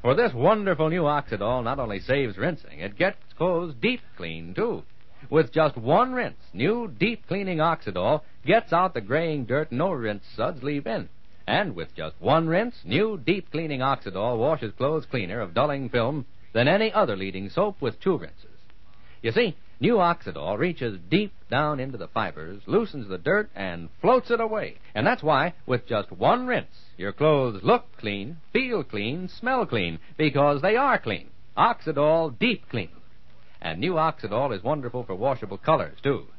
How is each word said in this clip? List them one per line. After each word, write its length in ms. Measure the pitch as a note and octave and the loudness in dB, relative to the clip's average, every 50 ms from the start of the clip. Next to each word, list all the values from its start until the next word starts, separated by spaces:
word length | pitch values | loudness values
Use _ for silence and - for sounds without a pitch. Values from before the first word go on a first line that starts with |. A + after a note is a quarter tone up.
For 140 | - B2 C3+ | 4 4 4
this 160 | F#3+ A#3+ G#3 C3 | 6 4 2 2
wonderful 540 | A#2 C3+ F3+ A3 G#3+ G3+ G3 F3 C#3+ D#3 | 4 6 6 6 6 4 0 2 2 2
new 140 | D#3 E3 F#3 | 2 2 2
Oxidol 640 | D#3+ D3 D3 D3 C#3 - A2+ G2+ G2+ A2 B2 B2+ A#2 | 2 2 2 0 0 -2 -4 -2 0 0 0 0 0
not 140 | A2+ C3 C#3 | -2 -2 -2
only 200 | B2+ A2 G2+ F#2+ | -2 -4 -4 -6
saves 380 | - - C3 C#3 C#3 A#2 F#2+ | 0 0 2 2 2 -2 -2
rinsing, 420 | F#2+ A2+ F3 F3+ - - - D2 D2 | -2 -2 -2 -2 -4 -10 -12 -10 -8
it 180 | E2 G#2 G2+ | -8 -8 0
gets 200 | - E3+ G3 G3+ - - - - | 2 2 2 2 -2 -12 -14 -4
clothes 380 | - D#3+ F#3 F3+ E3 F3 E3 C#3 A#2 | 0 0 2 2 0 -2 -4 -6 0
deep 180 | A2 A3 B3+ A#3 - - - | 0 0 0 0 -6 -12 -12
clean, 380 | - F2 E2 D#2+ D#2+ E2 E2+ F#2 | -10 -8 -8 -8 -8 -8 -6 -4
too. 300 | - G#3+ A#3+ F3 F#2 - - - - - - - - - - | -2 -2 -2 -2 -4 -8 -12 -12 -14 -14 -12 -12 -12 -8 2
With 220 | C#3 D#3 D#3+ - | 4 4 4 4
just 240 | - D#3+ D#3+ D3 - | 4 2 2 4 2
one 380 | B2 A2 A#2+ D#3 G3+ B3 C4 B3+ | 0 2 4 4 4 4 4 0
rinse, 260 | B3 A3 A#2 - - - - - | -2 -4 -4 -6 -10 -12 -10 -4
new 340 | F2 B2 F3 A3 A#3+ A#3 | 0 0 2 2 0 -2
deep 400 | G3 B2+ G#2 E3 A3 A#3 - - | -6 -2 0 0 0 0 -2 -4
cleaning 300 | - E3+ G3 G3+ F#3 F3+ | -4 -4 -2 -2 -2 0
Oxidol 640 | D#3 D#3 E3+ D#3+ - - G#2+ F2 F2+ F2+ A2+ D3+ D3 - - - - - | 2 2 2 2 0 -4 -6 -2 0 2 4 2 2 0 -6 -14 -6 2
gets 260 | C3 F#3+ A3+ A3 - | 4 4 4 6 4
out 220 | E3+ E3+ F#3 F#3 - | 2 4 4 2 0
the 80 | A#2+ | -4
graying 420 | G2+ G2 B2+ D#3 E3+ E3 D#3 D3 B2 | -2 0 0 2 2 0 0 -2 0
dirt 260 | G#2 B2+ D3 D#3 - | 0 0 0 0 0
no 220 | A#2+ B2 D#3+ G3 | 0 0 0 0
rinse 320 | F3 C3 A2+ G#2+ G#2 G#2 - - - | 0 -2 -2 -2 -4 -4 -6 -10 -4
suds 300 | - A2 D#3 F3+ - B2+ | -2 -2 -2 -2 -4 -4
leave 240 | C#3+ D3 C#3+ C#3+ | -4 -4 -2 -2
in. 220 | - A3+ F3+ F#2+ - - - - - - - - | -2 -4 -4 -4 -6 -10 -12 -12 -12 -12 -10 -2
And 300 | - A2+ E3+ G#3 E3+ G2+ | 0 2 2 2 0 -4
with 180 | E2+ D#2+ - - | -6 -8 -8 -8
just 220 | - D#2+ D#2+ - - | -8 -8 -8 -8 -2
one 260 | E2+ A2 C#3+ E3 E3 | 2 4 4 4 4
rinse, 280 | D#3+ E3 F#3 A3+ A#3+ - - - | 4 2 2 2 0 -4 -8 -6
new 320 | E2 A2 D#3+ G#3+ A3 G#3+ | -2 0 2 2 0 -2
deep 340 | E3+ A#2+ D#3 F#3+ G3 - - | -2 0 0 0 0 -2 -6
cleaning 300 | - D3+ E3+ D#3 C#3+ B2+ | -6 -4 -4 -2 -2 0
Oxidol 560 | B2+ C#3 C3+ - - G2+ F#2 F#2+ G#2 A#2+ B2 | 2 2 2 0 -2 -6 -4 -2 0 0 2
washes 340 | A2 A#2 D3 D#3+ C#3+ A#2+ G#2+ F#2 | 2 2 2 2 0 -2 -8 -4
clothes 280 | - B2+ C#3 D#3+ D#3 - | 0 0 0 0 0 -2
cleaner 360 | - - B2 F#2+ F2 G2 A#2+ | -2 -4 -2 -2 -2 -4 -4
of 120 | G#2+ F2+ E2 | -6 -2 2
dulling 360 | A#2 C#3 D3+ C#3+ C#3 C3+ A2+ | 2 2 2 2 -2 -4 0
film 360 | - A#2+ A2+ A#2+ D3+ D3+ B2 - - - - - - | 0 2 2 2 0 -4 -6 -8 -12 -14 -12 -2 2
than 160 | A2 B2 C#3+ | 4 4 6
any 240 | F3+ G#3 A3 A3 - | 6 4 4 2 4
other 240 | G#3+ G3 C3+ G#2 | 2 2 4 2
leading 320 | F#2+ F#2+ G2 F#2+ F#2+ G2 G2 | -2 -2 -4 -4 -6 -8 -2
soap 320 | - - G3 G#3 G3 - | 0 0 0 0 0 -2
with 180 | C#3 A#2 G#2 - | -4 -4 -4 0
two 180 | - F#3+ F3+ | 0 0 2
rinses. 280 | A#2+ E2+ D2 - - - - - - - - - - - - - - - - - - | 2 -2 -8 -12 -14 -14 -12 -12 -12 -12 -12 -12 -12 -12 -12 -12 -12 -12 -14 -12 -2
You 100 | - A2+ | -2 2
see, 260 | A2+ G#3+ B3 G3 D3 - - - - - | 4 4 2 2 0 -4 -12 -12 -4 2
new 160 | - G3 B3 | 4 4 6
Oxidol 600 | G#3 F3+ E3+ E3+ - - G2 E2 D2 D2 E2+ G#2 | 6 6 4 4 0 -4 -8 -6 -4 -2 -2 0
reaches 420 | G#2 D#3 F3+ E3 - C3 A#2 G2+ F2+ E2+ F2+ | 2 0 0 0 -2 -4 -4 -4 -6 -2 2
deep 240 | - F#3+ G#3+ G3 - - - - | 2 2 2 0 -6 -12 -6 0
down 300 | A#2+ C3 D3+ D3+ D3+ C3+ | 0 2 2 2 0 -2
into 180 | C3 C#3 C3 | -4 -6 -6
the 120 | A2 E2+ - | -8 -10 -4
fibers, 520 | - A2+ G#2+ F#2 - - - E2 G2 G#2 - | -2 -2 -2 -2 -4 -8 -10 -10 -10 -10 -4
loosens 400 | - C#3+ G#3+ A#3 - - C#3+ A2 | 2 2 2 2 0 -6 -10 -6
the 100 | G2 F#2 | -6 -8
dirt, 320 | F2+ E2 D3 F#3 G#3 G#3+ - - | -4 0 2 2 2 0 -2 -6
and 340 | G2 G2 F#2 E2+ E2+ E2+ E2+ - - | -6 -6 -6 -4 -6 -8 -10 -8 0
floats 280 | - F#3+ B3+ B3+ A#3 - | 4 4 4 4 4 2
it 100 | A#3+ A3+ | 0 0
away. 360 | A3+ A3 A3 G#3+ D#3 - - - - - - | 0 -2 -2 -4 -4 -6 -8 -12 -14 -4 -2
And 140 | G#2+ A#2 | 2 4
that's 160 | G3+ B3+ - C#3+ | 4 2 2 2
why, 300 | D3+ D3+ C3 D3+ F3 - - - | 4 4 4 4 0 -2 -6 -2
with 220 | - B2+ A#2 - | 0 0 0 0
just 240 | - A2+ G#2 G2 - | 0 -2 -2 -2 -2
one 340 | - F2 A2+ D3+ G#3+ B3 B3+ | -4 2 4 4 4 4 2
rinse, 220 | B3 A#3+ E3 - - - - - - - | 0 0 -2 -2 -4 -12 -12 -12 -12 -10
your 160 | - F2+ G2+ F#2+ | -6 -6 -6 0
clothes 500 | - D3 D#3 D3+ C#3 C3 B2 G#2 F#2+ F#2+ | 4 4 6 6 6 4 0 -2 0 4
look 220 | C#3+ A#3 A#3+ - - - | 4 4 4 2 -6 -12
clean, 400 | - - G#2+ G2+ G2+ G2 C3 E3+ D#3+ - - | -6 -4 -4 -4 -2 -4 -6 -8 -10 -12 -2
feel 320 | - A#3 C4 B3+ A#3+ F#3+ C3+ | 0 0 0 2 -2 -2 -2
clean, 460 | - - G#2 G2+ A2+ C#3 F3 F#3 F3+ | -2 -4 -2 -2 -2 -2 -4 -6 -8
smell 360 | - - - B3 C4+ B3+ G#3+ | -8 -4 -2 0 0 0 0
clean, 340 | - - A2 F2+ E2+ D#2+ E2 - - - | 0 0 0 0 0 -4 -6 -10 -12 -2
because 440 | - D#3 D3+ B2+ C#3+ C#3+ D3 D3 C#3 | 0 0 2 4 6 6 6 4 4
they 140 | C#3+ F#3+ G#3+ | 2 2 4
are 240 | A#3+ C#4 C#4 A#3+ - | 4 4 4 2 2
clean. 300 | - A2+ G2 D2+ - - - - - - - | 0 -2 -4 -4 -6 -10 -12 -12 -12 -6 2
Oxidol 800 | - D#3+ - A#3 - - D#3+ D3+ C#3+ D3 D3+ D#3+ E3 E3 D3+ A#2+ | 4 4 4 4 0 -4 -2 0 4 4 4 6 4 2 0 0
Deep 300 | - - B3 A3 - - - | 0 2 2 2 0 -4 -6
Clean. 200 | - A2+ F2 - - - - - - - - - - - - - - - | -4 -4 -4 -4 -10 -12 -12 -12 -12 -12 -12 -12 -12 -12 -12 -12 -12 -8
And 180 | - E2 D#2 E2+ | -6 -6 -4 -2
new 140 | B2 F3+ F#3 | -2 0 2
Oxidol 600 | D#3 D#3 D#3+ D3+ - - G#2+ G2+ A#2 C#3 C#3 A2 | 2 2 2 0 -2 -6 -2 0 0 0 0 -2
is 80 | F#2+ G2 | -2 0
wonderful 400 | B2 D3+ D3 B2+ A#2+ A#2+ B2+ A#2 | -2 -2 0 -2 -4 -6 -6 -4
for 120 | - F#2+ | -4 -4
washable 420 | F2+ A2 C#3 C3+ - A2 F#2+ G2 | 0 0 0 0 0 -4 -8 -8
colors, 400 | G2 - - D#3+ C#3 F2 D#2 - - - | -2 2 4 4 4 2 -4 -6 -2 0
too. 220 | C#3 C3+ G2 - - - | 0 0 0 -4 -10 -14